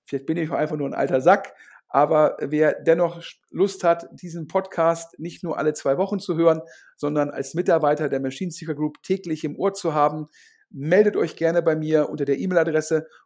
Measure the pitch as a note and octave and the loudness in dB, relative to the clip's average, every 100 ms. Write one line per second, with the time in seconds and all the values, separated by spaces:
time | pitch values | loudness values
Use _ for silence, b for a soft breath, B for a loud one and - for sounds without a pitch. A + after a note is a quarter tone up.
0 | - C#3 C3+ E3+ D#3+ D3 D3+ D3+ C#3 - | -10 -8 -4 -4 -2 -2 -2 -2 -6 -2
1 | C#3 C3 C#3 G3+ - B B B _ C3+ | 0 4 4 4 2 B B B _ 0
2 | D3+ D#3 D3+ - C#3+ D3+ D#3 - - E3+ | 2 4 2 0 -4 2 2 2 2 2
3 | E3+ D#3 - - _ D#3+ G3 - F3 E3+ | 2 -2 -16 -20 _ -2 -2 2 0 0
4 | - D3+ F3 E3 D#3+ F#3+ F#3+ - E3 E3 | -4 -14 -12 -10 -4 -4 -4 0 0 0
5 | - - E3 - F3 - D3+ D3+ C#3+ C#3+ | -6 -12 -12 -8 -6 -2 -2 -2 -2 0
6 | F#3+ G3+ - D#3+ E3 D#3+ B B B _ | 0 -2 -4 2 4 2 B B B _
7 | D3 D3+ D3 C#3+ C#3 E3 F3+ E3 D3 D3+ | -2 0 -2 -4 -6 -2 2 4 4 2
8 | D3 C3+ C3+ C3+ F#3 - D#3+ C#3+ D3+ D3+ | 0 -2 -4 -6 -8 -8 -8 -4 -6 -6
9 | - F#3 F3 D#3 D3+ - G3 G3 E3+ D3+ | -4 -4 -4 -6 -6 -4 -4 -2 -2 2
10 | D3 D#3 D3+ b b b b C#3+ D3 F#3 | 2 0 -8 b b b b -10 2 4
11 | G#3 - E3+ - D#3+ E3+ D#3+ D#3+ D#3 D#3 | 4 2 -2 -2 0 2 2 0 2 2
12 | D3 D3 C#3+ C#3 F#3 F3+ D#3+ D#3 D#3 D#3+ | 0 -2 -2 0 2 2 2 0 0 -2
13 | D#3 B | -2 B